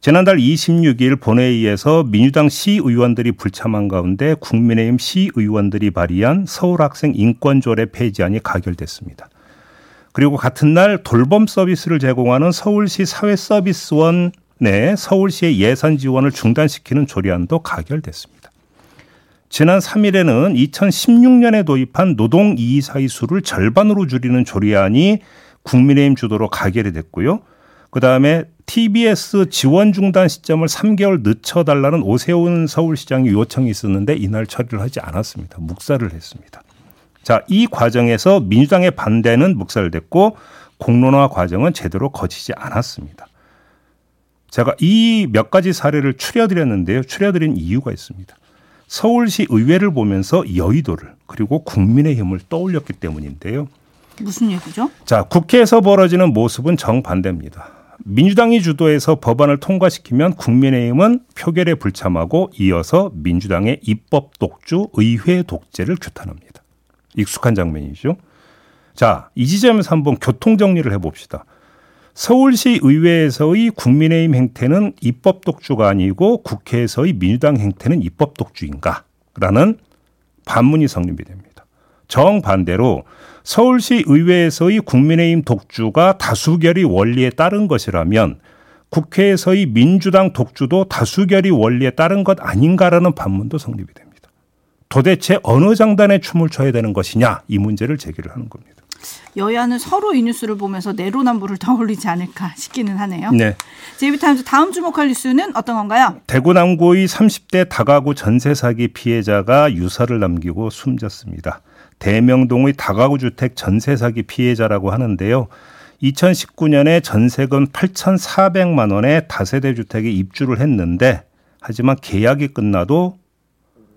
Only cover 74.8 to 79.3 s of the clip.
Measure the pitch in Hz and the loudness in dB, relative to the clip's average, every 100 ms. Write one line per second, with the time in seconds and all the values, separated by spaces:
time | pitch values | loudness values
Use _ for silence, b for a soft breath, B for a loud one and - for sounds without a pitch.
74.8 | 208 - 117 120 190 185 - 151 - 110 | 0 -4 -6 -2 0 -2 -4 -8 -4 2
75.8 | 104 98 95 95 196 240 - 104 - 120 | 2 2 0 0 0 0 -4 -12 -6 -4
76.8 | 120 - 170 120 90 120 147 135 101 92 | -2 -2 -2 0 0 0 0 0 -2 -4
77.8 | 123 165 85 - 143 - - - 76 71 | -2 -2 -2 -4 -4 -4 -10 -10 -12 -6
78.8 | 78 - _ _ _ | -6 -6 _ _ _